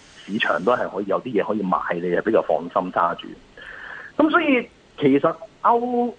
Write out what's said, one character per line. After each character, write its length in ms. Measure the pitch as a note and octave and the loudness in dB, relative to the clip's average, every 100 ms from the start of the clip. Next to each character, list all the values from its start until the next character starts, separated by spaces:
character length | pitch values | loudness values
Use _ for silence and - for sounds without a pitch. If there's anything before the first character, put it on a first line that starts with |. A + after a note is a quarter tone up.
| - - | -20 -20
市 140 | - G#2 | -8 -2
場 240 | - F2 | -2 0
都 80 | F#2 | 2
係 160 | B2 F#2+ | 0 0
可 120 | F#2 | -4
以 60 | G2+ | -2
有 140 | F2 | -2
啲 100 | B2+ | -2
嘢 140 | G#2 F2 | -2 0
可 80 | |
以 80 | G#2+ | -2
買， 160 | F#2+ D#2+ - | 0 -2 -2
你 200 | F2 F2 | -4 -2
係 80 | E2+ | -2
比 100 | A2 | 2
較 100 | G#2+ | 2
放 160 | - D#2 | 2 0
心 320 | E2+ G2+ F#2 | 0 -4 -2
揸 220 | G#2+ E2+ E2+ | 0 0 -2
住。 100 | - - - - - - - - - - | -10 -18 -20 -20 -20 -18 -16 -16 -6 0
咁 140 | D#4 | 2
所 100 | F4 | 4
以 260 | D#4+ B3+ - _ _ - | 2 2 0 _ _ 0
其 200 | C#3+ C#3+ | 4 4
實 180 | E3 - - - | 2 0 -8 -2
歐 500 | - A#3 A#3+ B3 A#3+ | 2 2 2 0 -2